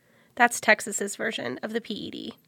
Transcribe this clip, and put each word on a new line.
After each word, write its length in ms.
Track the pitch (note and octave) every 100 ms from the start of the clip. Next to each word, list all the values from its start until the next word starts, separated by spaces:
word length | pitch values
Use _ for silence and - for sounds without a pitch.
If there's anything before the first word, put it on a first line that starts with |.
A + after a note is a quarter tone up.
| _ _ _
That's 260 | - A#3+ -
Texas's 560 | - G#3+ - G3 G3+ -
version 420 | A3 - B3 B3+
of 100 | G#3+
the 80 | A3+
P 140 | -
E 160 | G3+ -
D, 240 | - - -